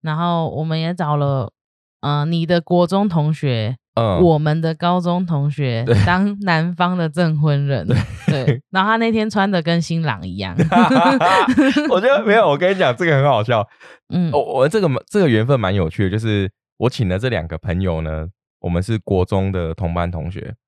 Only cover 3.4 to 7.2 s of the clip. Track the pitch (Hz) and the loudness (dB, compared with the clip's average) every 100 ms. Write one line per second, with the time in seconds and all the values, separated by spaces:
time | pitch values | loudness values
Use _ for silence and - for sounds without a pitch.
3.4 | 147 117 107 123 _ - 113 92 175 156 | -2 -2 -4 -6 _ -2 0 4 4 4
4.4 | 156 156 160 160 175 180 175 175 180 151 | 0 0 -2 -2 0 0 0 -2 -2 -2
5.4 | 143 143 135 113 117 107 175 180 202 202 | -2 -2 -2 -2 2 2 4 2 0 -2
6.4 | 196 160 170 175 180 180 165 151 | 0 0 0 -2 -2 0 -2 0